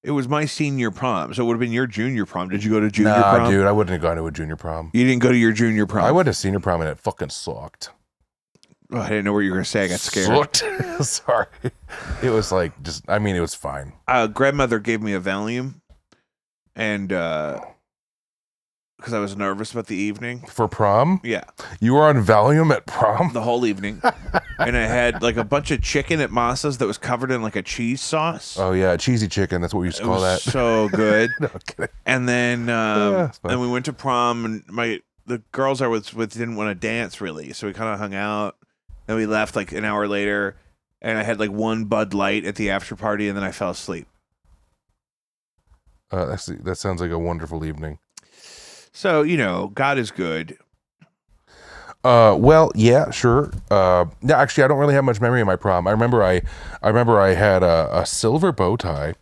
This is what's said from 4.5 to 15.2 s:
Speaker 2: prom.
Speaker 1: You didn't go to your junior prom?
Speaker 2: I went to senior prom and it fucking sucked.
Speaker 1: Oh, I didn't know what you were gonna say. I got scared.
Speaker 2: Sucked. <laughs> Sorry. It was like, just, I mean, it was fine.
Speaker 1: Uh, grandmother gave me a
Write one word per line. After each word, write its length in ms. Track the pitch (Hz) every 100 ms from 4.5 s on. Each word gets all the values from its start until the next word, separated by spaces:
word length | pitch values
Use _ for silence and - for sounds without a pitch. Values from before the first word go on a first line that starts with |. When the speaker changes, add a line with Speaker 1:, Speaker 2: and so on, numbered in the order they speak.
| 78
Speaker 2:
prom. 340 | 85 80 82
Speaker 1:
You 100 | 117
didn't 180 | 127 123
go 80 | 123
to 60 | 123
your 160 | 113
junior 340 | 107 117 107 98
prom? 180 | 104
Speaker 2:
I 80 | 101
went 140 | 165 156
to 80 |
senior 260 | 95 98 98
prom 200 | 95 85
and 80 | 78
it 80 | 73
fucking 320 | 107 - 73
sucked. 600 | - - 62 76 _ - _ _ _ _ _ _ _ _ _ _
Speaker 1:
Oh, 80 | 120
I 80 | 107
didn't 160 | 107
know 80 | 101
what 60 | 104
you 100 | 98
were 60 | 92
gonna 80 | 87
say. 180 | 107
I 40 | 95
got 120 | 90
scared. 260 | - 98 95 127 147 -
Speaker 2:
Sucked. 80 | 453 381
<laughs> 180 | 370 339
Sorry. 420 | 139 - - 117 - - 123 _ - - - -
It 80 | 127
was 200 | 110 104
like, 280 | 92 85 -
just, 220 | 71 78 -
I 100 | 104
mean, 160 | 104 90
it 40 |
was 140 | 82
fine. 380 | - 73 71 69 - -
Speaker 1:
Uh, 220 | 127 110
grandmother 500 | 104 135 143 127 113
gave 240 | 107 113
me 100 | 107
a 60 | 98